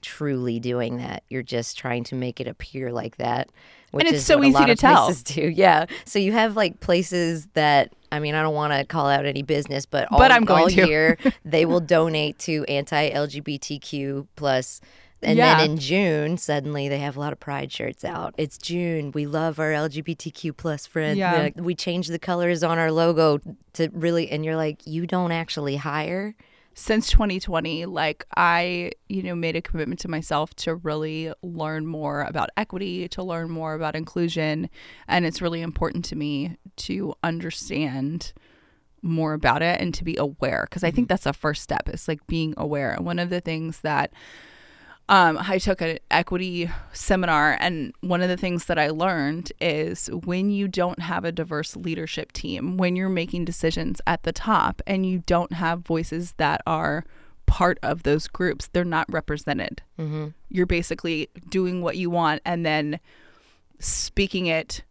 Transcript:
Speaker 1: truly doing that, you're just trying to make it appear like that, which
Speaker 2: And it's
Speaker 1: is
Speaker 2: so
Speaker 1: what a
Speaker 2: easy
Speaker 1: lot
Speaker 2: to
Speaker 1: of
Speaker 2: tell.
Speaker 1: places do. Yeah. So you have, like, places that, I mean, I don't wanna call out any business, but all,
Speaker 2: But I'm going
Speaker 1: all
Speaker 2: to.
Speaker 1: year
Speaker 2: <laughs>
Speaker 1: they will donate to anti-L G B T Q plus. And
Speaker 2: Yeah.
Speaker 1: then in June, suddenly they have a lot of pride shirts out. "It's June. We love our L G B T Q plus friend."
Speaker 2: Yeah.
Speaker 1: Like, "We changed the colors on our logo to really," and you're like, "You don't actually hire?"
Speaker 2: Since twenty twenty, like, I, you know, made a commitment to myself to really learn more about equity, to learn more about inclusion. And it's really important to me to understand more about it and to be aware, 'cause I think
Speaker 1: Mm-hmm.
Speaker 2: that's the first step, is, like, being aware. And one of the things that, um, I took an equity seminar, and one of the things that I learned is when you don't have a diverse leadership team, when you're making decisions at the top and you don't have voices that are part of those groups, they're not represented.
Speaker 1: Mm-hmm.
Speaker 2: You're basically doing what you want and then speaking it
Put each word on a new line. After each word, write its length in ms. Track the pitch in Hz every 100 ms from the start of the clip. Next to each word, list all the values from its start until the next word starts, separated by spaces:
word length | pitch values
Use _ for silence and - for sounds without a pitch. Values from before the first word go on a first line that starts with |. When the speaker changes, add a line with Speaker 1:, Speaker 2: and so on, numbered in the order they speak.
Speaker 1:
truly 600 | - - 147 135 123 117
doing 380 | 123 123 117 123
that, 260 | 123 95 _
you're 140 | 127
just 340 | 123 120 117 -
trying 280 | 131 120
to 100 | 120
make 260 | 131 127 120
it 60 | 123
appear 460 | - - 135 131
like 240 | 120 117 -
that, 320 | 120 120 - _ - - _
which 160 | - 330
Speaker 2:
And 80 |
it's 60 | -
Speaker 1:
is 40 | -
Speaker 2:
so 100 | 294
Speaker 1:
what 80 |
a 40 | 277
Speaker 2:
easy 60 |
Speaker 1:
lot 120 | 247 -
Speaker 2:
to 60 |
Speaker 1:
of 60 | 226
Speaker 2:
tell. 260 | 269 285 117
Speaker 1:
places 160 | 156
do. 240 | - 143 151
Yeah. 380 | 160 180 156 165 -
So 140 | - 208
you 100 | 196
have, 240 | 226 220 214
like, 220 | 220 214
places 680 | - 175 175 180 170 165 151
that, 380 | - 151 143 - _ _
I 80 | 147
mean, 140 | 147 151
I 60 |
don't 120 | 156
wanna 300 | 151 151 139
call 240 | 139 165 143
out 180 | 139 139
any 160 | 139
business, 420 | 143 156 143 139 -
but 200 | 143 -
all, 60 | -
Speaker 2:
But 120 | 262
I'm 140 | 240
going 180 | 226 175
Speaker 1:
all 40 | 165
Speaker 2:
to. 180 | 185 180
Speaker 1:
year 320 | 151 160 165 269
Speaker 2:
<laughs> 120 | -
Speaker 1:
they 200 | - 156 165
will 140 | 175
donate 580 | 156 175 160 156 151 -
to 240 | - 156 143
anti-L 580 | 139 143 151 151 143 147
G 140 | 143
B 180 | 151 139
T 200 | - 147
Q 480 | - 147 139 139 143 -
plus. 440 | 143 131 127 - - - - _
And 140 | - 226
Speaker 2:
Yeah. 200 | 247 160
Speaker 1:
then 120 | 156
in 80 | 156
June, 580 | 135 180 196 156 151 175
suddenly 520 | - 147 139 147 139
they 100 | 139
have 180 | 143 139
a 40 |
lot 120 | 147
of 60 | -
pride 320 | - 139 135
shirts 340 | - 117 -
out. 300 | - 165 165 -
"It's 220 | 156 -
June. 540 | - 175 175 160 143
We 120 | 151
love 360 | 147 156 165 151
our 100 | 156
L 180 | 151 156
G 120 | 143
B 160 | 156 165
T 160 | -
Q 200 | - 165
plus 320 | 143 170 147
friend." 320 | - 165 151 196
Speaker 2:
Yeah. 220 | 185 170
Speaker 1:
Like, 160 | 151 147
"We 200 | 175 175
changed 340 | - 175 160
the 80 | 165
colors 460 | - 175 175 170
on 120 | 165 165
our 140 | 165
logo 480 | 160 165 165 160 147 - - _
to 140 | - 160
really," 360 | 170 165 170 165
and 120 | 151
you're 120 | 156 160
like, 240 | 156 151
"You 220 | - 156 170
don't 240 | 185 175
actually 460 | 165 160 - 143 139
hire?" 580 | 147 147 156 180 208 214 _ _ _
Speaker 2:
Since 340 | - - 220 -
twenty 300 | - 208 185
twenty, 480 | - 165 165 165 175
like, 380 | 170 156 151 - -
I, 540 | 175 170 175 175 175 - _
you 140 | 190
know, 140 | 185 175
made 180 | 165
a 80 | 165
commitment 380 | - 165 147 170
to 80 | 180
myself 460 | 160 - 147 156
to 200 | - -
really 580 | 165 165 156 156 156 160 -
learn 440 | 180 170 156 156 156
more 360 | 160 147 143
about 260 | 147 151 - -
equity, 500 | 220 185 196 180 175
to 120 | -
learn 260 | 185 165 165
more 260 | 165 160
about 200 | 156 156
inclusion. 760 | 156 160 - 170 165 156 156 170 - - - -
And 180 | 180
it's 160 | 165 165
really 180 | 175 165
important 440 | 165 151 165 - 170
to 100 | 156
me 400 | 147 143 156 - 196 -
to 360 | - 190 185 -
understand 1120 | 170 165 170 - - - 151 131 139 170 - - _ _ _ _ _ _
more 320 | 165 160 156
about 280 | 151 147 120
it 180 | 165 175
and 120 | 180
to 80 | 156
be 120 | 170 165
aware, 500 | 143 151 135 - -
'cause 120 | 180
I 80 | 175
think 140 | 160 240
Speaker 1:
Mm-hmm. 60 |
Speaker 2:
that's 120 | 175
the 80 | -
first 300 | - 156 139
step, 260 | - - -
is, 160 | - -
like, 180 | 156 -
being 280 | 160 160 -
aware. 360 | 151 147 135
And 120 | -
one 140 | 170 175
of 120 | 175
the 100 | 180
things 400 | 170 160 160 151
that, 300 | 156 147 139 - - - - - - - - - -
um, 280 | 196 175 156
I 180 | 185 190
took 220 | 208 185
an 160 | 165 160 -
equity 600 | 156 170 180 185 175 170 - -
seminar, 640 | - - 185 175 156 151 131
and 320 | 175 160 135 -
one 220 | 180 175
of 60 | 180
the 80 | 180
things 300 | 185 175 -
that 120 | 165
I 100 | 151
learned 640 | 156 180 175 143 160 175 -
is 460 | 170 151 160 175 -
when 380 | 180 175 180 196
you 180 | 202 196
don't 320 | 190 175 180
have 240 | 170 175
a 80 | 170
diverse 420 | 170 165 156 160 -
leadership 560 | 170 165 160 - -
team, 440 | - - 180 - 185
when 180 | 180 180
you're 120 | 190
making 360 | 180 175 175
decisions 560 | 170 170 160 165 165 180 -
at 160 | 170
the 100 | -
top 480 | - - 214 - 190 -
and 180 | 190
you 140 | 190 185 -
don't 260 | 175 175
have 260 | 170 170 170
voices 540 | 170 165 165 160 175 -
that 240 | 151 151 -
are 380 | 160 156 151 - - - - -
part 320 | - 180 180
of 220 | - 160
those 240 | 143 147 -
groups, 400 | - 180 - -
they're 120 | 180
not 280 | 175 160 -
represented. 720 | 160 - 151 - 143 95 - - -
Speaker 1:
Mm-hmm. 300 | 156 156 151 - -
Speaker 2:
You're 180 | 185 180
basically 640 | 170 170 170 170 160 - - 175
doing 320 | 190 185 180
what 140 | 175 175
you 120 | 175
want 320 | 170 160 147 -
and 180 | 175
then 360 | 165 156 151 151 _ _ - _ _ _ _ _
speaking 640 | - - - - 196 185 175
it 380 | 160 160 - -